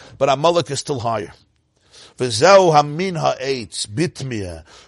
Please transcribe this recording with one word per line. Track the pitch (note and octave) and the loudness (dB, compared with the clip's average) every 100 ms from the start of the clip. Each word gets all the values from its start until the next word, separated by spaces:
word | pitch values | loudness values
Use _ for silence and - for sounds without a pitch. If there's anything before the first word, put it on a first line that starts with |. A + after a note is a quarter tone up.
| - - | -12 -2
but | C#3 | 0
Amalek | C3+ E3 F3 C#3+ | 2 2 0 -2
is | C#3 | -8
still | - C3+ | -6 -6
higher. | A#2 A2 E2 - _ _ _ _ _ - - - | -4 -6 -8 -16 _ _ _ _ _ -20 -20 -6
V'zeu | B2+ A2 E3 G3 F#3 | -4 2 6 6 6
hamin | D3+ D3 D3+ F#3+ E3 | 4 2 -4 -6 -4
ha'etz | C#3 B2+ C3 C3 G#2 - | -4 -4 -4 -6 -6 -10
bitmia | - G#2 F3 - C3+ A2+ F#2 E2 - - | -8 -4 -6 -6 -10 -8 -10 -12 -18 -20